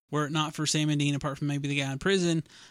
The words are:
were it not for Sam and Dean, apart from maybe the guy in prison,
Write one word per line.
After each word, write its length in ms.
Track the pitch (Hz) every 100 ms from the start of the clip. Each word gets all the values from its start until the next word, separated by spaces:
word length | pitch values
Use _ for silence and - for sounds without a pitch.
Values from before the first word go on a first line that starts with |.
| -
were 160 | 147 143
it 60 |
not 220 | 160 156
for 120 | 156 151
Sam 220 | 156 151
and 100 | 147
Dean, 160 | 143
apart 240 | 143 151 139
from 100 | 147
maybe 200 | 143 143
the 80 | 143
guy 160 | 135
in 60 | 139
prison, 460 | 185 196 175 165 - - -